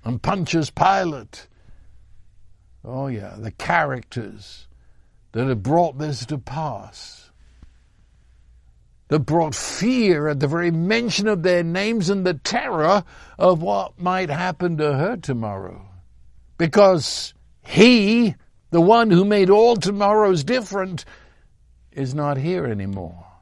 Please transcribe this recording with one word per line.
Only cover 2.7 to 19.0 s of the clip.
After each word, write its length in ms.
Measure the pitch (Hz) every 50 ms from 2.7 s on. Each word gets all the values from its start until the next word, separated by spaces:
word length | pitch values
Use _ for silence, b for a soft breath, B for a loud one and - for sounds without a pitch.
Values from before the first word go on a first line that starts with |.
| - - -
Oh 240 | 110 123 131 139 139
yeah, 260 | 123 104 98 92 90
the 140 | 104 110 107
characters 1160 | - _ - - 170 170 160 143 131 123 113 _ - 120 110 101 104 101 98 - - - - - - - - - - - - _ _ _ _ _
that 140 | _ 113 123
had 160 | 135 131 107
brought 360 | 92 127 151 170 175 165 139 131
this 260 | 151 151 143 120 117
to 120 | 113 151 135
pass, 920 | - - 127 151 160 147 123 98 95 - - - - - - - - _ _ _ - - _ _ - - _ _ _ _ _ _ _ _ _ _ _ _ _ _ _ _ - - _ _ _ _ _ _ _ _ _ _
that 120 | 143 156
brought 340 | 127 - 151 170 165 156 135
fear 760 | - - - - - 180 233 262 254 226 202 175 147 147 156
at 120 | 147 139
the 60 | 143
very 240 | 139 151 170 175 175
mention 580 | 165 160 170 185 214 233 240 233 160 - 202 214
of 140 | 208 180
their 200 | 156 185 180 175
names 460 | 170 165 170 185 196 214 233 226 180 165
and 180 | 202 196 185
the 80 | 185 175
terror 680 | 135 - - 202 240 277 262 214 160 151 160 190 208 170 B B B B B B B
of 240 | - 180 180 160
what 380 | 165 190 202 196 190 - - -
might 300 | 175 180 185 185 185 156
happen 480 | 143 156 180 185 175 - 180 180 165 151
to 160 | 151 147 143
her 220 | 131 151 196 -
tomorrow. 720 | 180 - - 135 120 110 107 101 98 98 90 90 - 98 - - - - - - - - - - - _ - _
Because 760 | - 165 170 - 208 202 190 185 165 120 - - - - - - _ - _ _ _
he, 720 | _ - - 156 208 247 254 233 202 196 226 233 240 208 - - - - _ _ _ _
the 100 | - 170
one 300 | 165 185 220 233